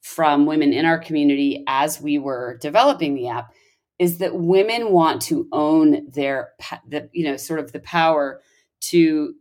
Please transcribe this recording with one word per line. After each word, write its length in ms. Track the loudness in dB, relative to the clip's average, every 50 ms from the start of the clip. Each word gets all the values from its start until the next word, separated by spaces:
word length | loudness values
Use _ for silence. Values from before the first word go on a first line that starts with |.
| _
from 420 | -16 -4 0 2 2 4 4 2
women 280 | 2 2 2 2 2 2
in 100 | 2 2
our 140 | 2 2 0
community 640 | -2 -4 -2 2 2 2 2 2 0 -2 -2 -4 -6
as 340 | -4 -2 0 0 -2 -2 -6
we 180 | -6 -4 -4 -2
were 400 | -2 -4 -6 -6 -6 -10 -10 -8
developing 540 | -10 0 2 4 4 4 2 0 -2 -4 -4
the 120 | -4 -4
app, 260 | -6 -6 -8 -8 -12 _ _ _ _ _ _ _ _ _ _
is 200 | -2 -2 0 -2
that 180 | -6 -4 -4
women 560 | -2 0 2 4 4 4 2 0 -2 0 2 4
want 300 | 4 4 4 0 -2 -4
to 260 | -4 -4 -4 -4 -4
own 580 | -4 -2 0 2 4 4 4 4 2 0 -2 -10
their 400 | -6 -4 -4 -2 -2 -4 -6 -10 _ _
pa-, 220 | -16 -16 -16 -16 _
the, 220 | -10 -10 -10 -10 -10 _
you 120 | -6 -4
know, 140 | -4 -4 -6
sort 200 | -8 -8 -6 -8
of 140 | -8 -8 -12
the 80 | -16
power 600 | -16 -4 -2 2 2 4 2 2 0 -2 -6 -12 _ _ _ _ _ _ _ _
to 540 | -10 0 4 4 4 4 4 0 -2 -4 -8 _